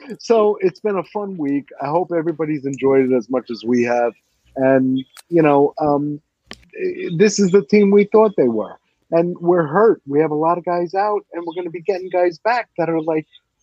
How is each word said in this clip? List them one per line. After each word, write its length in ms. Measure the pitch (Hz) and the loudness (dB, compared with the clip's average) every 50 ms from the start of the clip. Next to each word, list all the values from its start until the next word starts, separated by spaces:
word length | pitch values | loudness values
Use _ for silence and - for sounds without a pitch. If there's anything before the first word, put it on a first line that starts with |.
| - 285 220 - | -18 -16 -16 -16
So 400 | - - 226 226 214 208 208 - | -2 0 2 2 4 2 0 0
it's 200 | 190 185 175 - | -2 -4 -4 -2
been 160 | - 214 202 | -6 -4 -4
a 80 | 185 156 | -4 -6
fun 320 | - - 214 208 196 190 | -6 -10 -10 -10 -8 -8
week. 320 | 175 147 139 139 143 131 - - - | -6 -4 -2 -2 -4 -4 -8 -14 -10
I 60 | 143 | -8
hope 240 | 139 151 170 185 175 | -4 -2 -2 -2 -2
everybody's 540 | 175 165 156 170 160 147 160 151 156 147 127 | -4 -4 -4 -4 -4 -6 -6 -6 -6 -6 -6
enjoyed 460 | 139 131 123 123 135 135 135 135 127 | -8 -6 -2 0 2 2 2 2 2
it 40 | 131 | 0
as 140 | 127 107 - | 0 0 -2
much 200 | 131 127 113 - | -6 -6 -4 -6
as 120 | 120 104 104 | -12 -8 -4
we 180 | 113 123 123 120 | -2 0 0 0
have. 280 | 120 120 123 120 120 117 _ _ _ _ _ _ _ _ | 0 0 0 0 -2 -4 _ _ _ _ _ _ _ _
And, 480 | 131 131 131 135 135 131 131 131 131 135 - _ - - _ | 0 2 2 4 4 2 0 -2 -4 -6 -8 _ -20 -12 _
you 120 | 170 170 156 | 0 2 4
know, 300 | 147 143 139 143 143 - - | 4 4 4 2 2 0 -2
um, 420 | 156 147 143 143 147 147 147 143 - _ _ _ _ _ - | -2 -2 0 -2 -2 -4 -8 -10 -14 _ _ _ _ _ -20
i-, 580 | - _ _ - - 185 185 - - - - 175 | -20 _ _ -12 -8 -6 -6 -6 -6 -8 -8 0
this 220 | 160 202 214 202 - | 2 2 2 4 2
is 120 | 202 180 175 | 0 4 4
the 100 | 202 - | 2 2
team 280 | - - 208 202 196 | 4 4 4 4 6
we 140 | 196 202 202 | 6 4 4
thought 280 | 202 - 214 220 214 196 | 4 4 4 4 4 2
they 120 | - 147 123 | 2 0 2
were. 280 | 113 107 101 92 90 - _ _ _ _ _ _ 156 | 0 -2 -6 -8 -10 -18 _ _ _ _ _ _ 0
And 240 | 170 175 175 175 - | 0 0 0 -4 -4
we're 280 | 170 170 180 180 165 | 0 2 2 2 2
hurt. 340 | 139 147 190 220 233 170 - _ | 0 2 2 4 4 2 0 _
We 120 | 139 139 147 | -2 0 0
have 100 | 156 151 | 0 0
a 40 | 151 | 0
lot 220 | 151 156 165 175 175 | 0 0 0 0 -2
of 60 | 165 | -2
guys 300 | 180 175 175 175 165 175 | -4 -2 -2 -4 -4 -4
out, 300 | 190 202 214 208 202 - _ - | -2 -2 -2 -2 -4 -6 _ -14
and 120 | 170 175 | -12 -12
we're 80 | 170 160 | -10 -10
gonna 160 | 180 180 175 | -10 -10 -10
be 120 | 160 180 165 | -10 -10 -6
getting 260 | - 196 180 185 185 | -4 -4 -4 -6 -4
guys 300 | 180 180 180 180 170 - | -2 0 0 0 -2 -2
back 320 | _ 220 240 247 220 - _ - | _ -2 -2 -2 -4 -8 _ -6
that 100 | 165 160 | -4 -2
are, 120 | 165 160 156 | -2 -2 -2
like, 240 | 165 160 156 151 - _ _ _ _ _ _ | -2 -2 -4 -4 -6 _ _ _ _ _ _